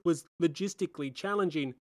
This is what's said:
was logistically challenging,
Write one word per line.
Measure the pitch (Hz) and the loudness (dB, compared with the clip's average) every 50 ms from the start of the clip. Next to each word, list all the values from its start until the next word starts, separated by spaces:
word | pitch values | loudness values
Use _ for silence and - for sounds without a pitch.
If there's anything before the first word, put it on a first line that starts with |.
| - | 2
was | 175 165 147 - _ _ - | 2 2 2 -2 _ _ 0
logistically | 170 165 147 - 190 202 - - 190 170 - - 143 135 123 | 0 0 2 0 -4 -4 -2 -2 -4 -4 -4 -4 -6 -6 -6
challenging, | - - - - - 392 175 151 156 143 131 123 - _ _ | -4 -4 -2 0 2 2 2 2 0 -2 -2 -4 -8 _ _